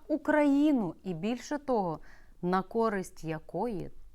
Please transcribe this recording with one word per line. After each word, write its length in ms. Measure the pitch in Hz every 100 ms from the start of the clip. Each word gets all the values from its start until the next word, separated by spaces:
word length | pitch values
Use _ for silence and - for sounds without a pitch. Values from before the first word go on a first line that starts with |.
| -
Україну. 880 | 302 - 302 294 277 302 269 185 -
І 100 | 190
більше 440 | 165 202 247 - 294
того, 420 | - 240 180 151 - - - -
на 200 | 180 185
користь 640 | 185 226 226 202 - -
якої 680 | 160 156 - 165 233 190 143 - -